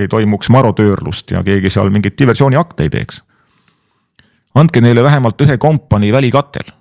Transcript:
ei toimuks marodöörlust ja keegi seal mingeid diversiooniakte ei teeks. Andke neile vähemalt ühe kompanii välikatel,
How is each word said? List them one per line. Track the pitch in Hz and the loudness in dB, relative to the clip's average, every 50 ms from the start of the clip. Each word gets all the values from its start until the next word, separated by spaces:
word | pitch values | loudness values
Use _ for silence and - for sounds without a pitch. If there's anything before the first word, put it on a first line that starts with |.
| 101 | -4
ei | |
toimuks | - - 110 107 104 104 98 - - | -2 -2 0 0 0 -2 -2 0 2
marodöörlust | 117 131 131 110 92 - 107 101 98 - - 76 90 - - - 92 | 2 2 2 2 0 0 0 0 0 -2 -4 -8 -10 -10 -8 -8 -6
ja | 90 92 | -4 -2
keegi | 95 98 98 92 92 | -2 -2 -2 -2 -2
seal | - 101 98 98 | -2 0 0 0
mingeid | 101 104 - 98 - - | 0 -2 -2 -2 0 0
diversiooniakte | 139 120 110 - 139 139 127 156 175 - - - 107 | 2 2 2 2 0 0 0 0 -2 -4 -6 -6 -4
ei | 76 | -4
teeks. | - - - - - - - _ _ _ _ _ _ _ _ _ _ _ _ _ _ _ _ _ _ _ _ _ _ _ _ _ - | -4 -6 -8 -10 -14 -20 -20 _ _ _ _ _ _ _ _ _ _ _ _ _ _ _ _ _ _ _ _ _ _ _ _ _ 2
Andke | 135 160 160 - 123 | 2 2 2 2 2
neile | 117 120 120 117 123 | 4 4 4 4 2
vähemalt | 143 147 139 127 113 - - 120 | 2 2 0 0 -2 0 0 0
ühe | 151 135 107 | 0 0 0
kompanii | - 156 156 139 - - 107 104 104 104 117 | 0 0 0 -2 -2 -2 -2 0 0 0 0
välikatel, | 135 135 120 127 139 - - - - - - - _ | 0 0 0 0 -2 -2 -4 -10 -14 -14 -16 -20 _